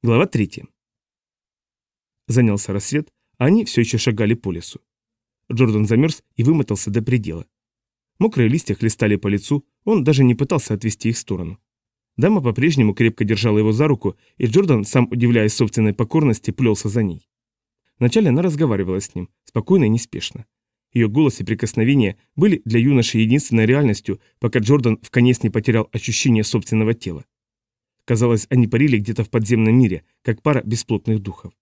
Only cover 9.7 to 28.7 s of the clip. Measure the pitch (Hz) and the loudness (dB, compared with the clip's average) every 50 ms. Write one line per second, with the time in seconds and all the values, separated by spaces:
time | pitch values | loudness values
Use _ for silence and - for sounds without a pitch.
9.7 | _ _ _ - 226 196 135 143 151 135 135 123 120 - 139 - 190 147 - - | _ _ _ -2 0 0 2 2 4 4 4 4 4 2 -2 -2 -2 -4 -2 -4
10.7 | 113 95 - 110 104 _ - 113 113 - - - 101 90 87 82 98 - _ _ | -6 -4 -4 -6 -6 _ -4 -4 -4 -4 -6 -8 -8 -8 -8 -10 -12 -16 _ _
11.7 | _ _ _ _ _ _ _ _ _ - - 180 214 196 135 123 107 - 127 165 | _ _ _ _ _ _ _ _ _ -2 0 2 2 2 0 -2 -2 0 0 0
12.7 | 156 135 120 107 98 - 113 113 107 - - 101 110 98 117 120 104 107 107 107 | 2 2 2 2 2 2 0 0 0 -2 -2 -2 -2 0 0 0 2 2 2 2
13.7 | 110 113 143 160 - 110 - 98 - _ _ _ _ _ 131 117 110 175 202 175 | 2 2 2 0 0 0 -2 -6 -6 _ _ _ _ _ -4 2 2 2 2 4
14.7 | 139 110 101 - - 127 120 117 - 120 120 117 120 117 107 107 107 - 117 104 | 2 0 0 0 0 0 0 0 0 0 2 2 4 4 2 2 2 0 -2 -2
15.7 | - 120 110 107 98 - 117 107 - 160 151 135 110 - - - - - 131 117 | 0 0 0 0 0 -2 -4 -2 0 0 2 2 0 0 -4 -8 -4 0 0 0
16.7 | 107 101 - 107 101 120 110 95 82 - _ _ _ _ _ _ _ _ _ _ | 0 0 -2 -4 -2 -2 -2 -2 -4 -8 _ _ _ _ _ _ _ _ _ _
17.7 | _ _ _ _ _ _ 123 123 - 226 214 185 123 147 175 185 151 147 160 139 | _ _ _ _ _ _ -2 2 2 2 2 4 2 2 0 0 0 0 0 0
18.7 | 110 98 95 90 92 95 - - _ - 90 - _ _ _ - _ - 107 - | 0 -2 -2 -2 -4 -6 -6 -8 _ -12 -12 -12 _ _ _ -8 _ -6 0 2
19.7 | 190 190 139 107 110 117 - _ - - - - - - 110 _ _ _ _ _ | 2 4 4 2 2 0 -2 _ -12 -12 -12 -12 -14 -14 -20 _ _ _ _ _
20.7 | _ _ _ _ _ 123 113 107 104 139 156 139 - - 98 90 110 - - 113 | _ _ _ _ _ 0 0 2 2 2 0 0 0 -4 -6 -8 -6 -6 -6 -6
21.7 | - - 110 123 143 139 113 95 95 _ _ _ _ - 170 214 180 - - 113 | -2 -2 0 2 2 2 2 0 -2 _ _ _ _ 0 2 2 2 0 -2 -2
22.7 | 110 117 117 139 143 127 113 - - 113 113 110 123 147 139 - 120 113 110 110 | 0 2 2 4 2 2 2 0 0 0 2 2 2 0 0 0 0 2 2 4
23.7 | 127 143 147 127 104 - _ - 95 - _ _ _ _ - 113 - 127 107 107 | 2 2 2 0 0 -2 _ -8 -8 -8 _ _ _ _ -6 -2 -2 -2 2 2
24.7 | 139 147 120 120 107 - - - - 123 120 123 127 - - 110 - 113 104 - | 2 2 2 0 -2 -2 -6 -4 0 2 4 4 2 2 -2 -2 -2 -2 -2 0
25.7 | 113 113 107 - - 113 - - 110 - - 135 117 110 107 - - 117 95 - | 0 0 -2 -4 -8 -8 -6 -6 -4 -2 0 2 2 2 0 0 -4 -4 -4 -2
26.7 | - 110 110 110 117 113 - 92 85 71 - _ _ _ _ _ _ _ _ _ | -2 -2 0 0 -2 -4 -6 -10 -10 -12 -14 _ _ _ _ _ _ _ _ _
27.7 | _ _ _ _ _ _ _ - 120 107 120 120 120 107 - _ 135 123 120 110 | _ _ _ _ _ _ _ -2 0 2 2 2 2 0 0 _ 2 2 2 2